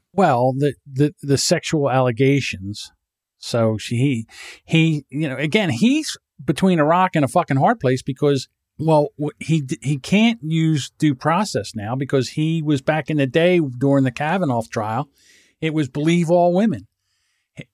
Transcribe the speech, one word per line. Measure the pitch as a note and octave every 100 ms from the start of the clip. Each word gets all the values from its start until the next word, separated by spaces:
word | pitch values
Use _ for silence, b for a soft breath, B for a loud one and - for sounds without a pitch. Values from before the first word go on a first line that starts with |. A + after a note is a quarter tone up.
| _
Well, | F#3 E3+ A#2+ B2+ C3
the, | C#3+ - C#3+
the, | C3 D3 -
the | C#3 C3+
sexual | - E3 - D#3 C3+
allegations. | C3 B2+ A#2 C3+ C#3 - F#2 G2 G#2 - _ _ _ _ _
So | - A#2 A2+ G#2+
she, | - A#2+
he, | C#3+ A#2 - B B B
he, | - D#3+ D#3+ D3+ -
you | C#3+ D#3
know, | B2+
again, | D3+ G#3+ F3
he's | A#2 A#3 D4+ D4 - _ -
between | C#3 D3 F#3+ E3+
a |
rock | D3 F3+ F#3
and | D#3+
a | C3+
fucking | F3+ D#3+ C3+
hard | F3+ A#3+
place | B2+ B2+
because, | - C3+ D3 C3+ - _ _ -
well, | D#3+ D3+ D3+ -
w-, | D3 -
he | - D#3+
d-, | C3 D3
he | C3 C#3+
can't | - G3 A3+ A#3
use | D#3 D#3+ D#3+ D3+ - -
due | D3+
process | C3+ D3+ F3 G#3+ A2 -
now | G#2+ G#2
because | C3 C3+ C#3 A#2
he | D#3 D#3 E3
was | D3+ C#3
back | - D#3 D#3
in | D3+
the | C3+
day | D#3+ F3 F3+ C#3+ B2
during | C#3 C#3
the | C3
Kavanaugh | - D3+ F#3 D#3 A#2 A2+
trial. | A#2 G#2+ A#2 D3 b b b b b
It | D#3+
was | D#3 C3+
believe | D3 D#3 F3 E3
all | F3 F3
women. | F3+ A3 A2 - _ _ _ _ _ _
He, | - -